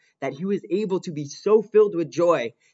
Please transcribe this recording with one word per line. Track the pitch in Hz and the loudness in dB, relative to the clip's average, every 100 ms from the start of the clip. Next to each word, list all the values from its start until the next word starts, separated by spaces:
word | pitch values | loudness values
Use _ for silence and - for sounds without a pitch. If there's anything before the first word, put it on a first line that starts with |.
| _ - | _ -12
that | 139 | -10
he | 139 | -8
was | 190 196 - | -6 -6 -4
able | 180 214 185 | -4 -2 -4
to | 180 | -6
be | 147 143 | -10 -10
so | - 196 220 | -6 2 2
filled | 214 208 208 | 4 4 4
with | 170 156 | 2 -4
joy | 151 170 156 117 - _ | 0 2 2 -2 -10 _